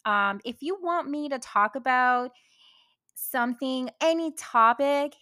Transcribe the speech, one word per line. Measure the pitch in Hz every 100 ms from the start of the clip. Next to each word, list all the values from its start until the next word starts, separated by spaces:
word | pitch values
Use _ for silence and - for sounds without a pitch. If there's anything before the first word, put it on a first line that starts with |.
| 220
Um, | 208 202 202 -
if | 233
you | 285 392
want | 349 349 277
me | 294 294
to | 269
talk | - - 208 269
about | 262 254 247 247 247 _ _ _ _ _ _ _ _
something, | - - 254 240 240 262 262 254 -
any | 320 330 320
topic, | 311 - 240 226 240 277 285 285 -